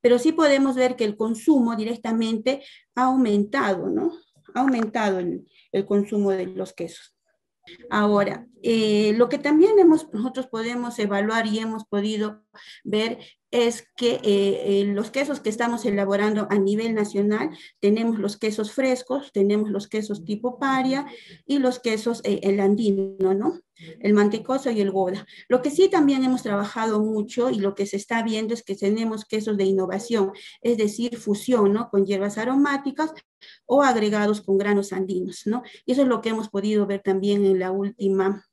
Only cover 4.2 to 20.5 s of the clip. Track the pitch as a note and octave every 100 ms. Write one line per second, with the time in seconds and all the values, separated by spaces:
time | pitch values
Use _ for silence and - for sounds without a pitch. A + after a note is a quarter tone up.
4.2 | _ _ _ - C4+ B3 A3 A#3 G#3+ F#3
5.2 | F3+ F3+ - _ _ G3 G3 G3+ G3+ G#3
6.2 | G3+ F#3+ F#3 F#3 F#3 - E3+ - - _
7.2 | _ _ _ _ - F3 - G#3 G#3 G#3
8.2 | G3 - - _ - A3+ G#3+ G#3 G#3+ A3
9.2 | A#3+ C#4+ C#4+ D4+ F#4+ G#4+ E4+ D#4 - A3
10.2 | B3 B3+ B3+ A3+ A3+ B3 A#3+ A#3 G#3 G3
11.2 | G#3 A3+ A3+ G#3+ A3+ A3 - G3+ G#3 G#3+
12.2 | G#3+ G#3+ _ - - - - G#3+ A3 A#3+
13.2 | - _ _ A#3 A#3 A#3 - - A#3+ -
14.2 | - G3+ G3 G3 G3+ G3 G3+ G3+ - C4+
15.2 | C#4+ C#4+ - A3 A#3+ A#3 A#3+ G3+ G3 G3+
16.2 | G#3+ G#3+ G#3 G3+ G3 G#3 A3+ A3 G#3 G3
17.2 | G#3 G#3+ D4+ - - _ G3+ G#3+ A3+ G#3+
18.2 | G3 G#3 G#3+ G#3+ G#3+ - C4 B3+ - C4+
19.2 | C#4 - G3 G#3 G#3 G3 G3+ G#3+ G#3 G3+
20.2 | E3 G#3 A#3+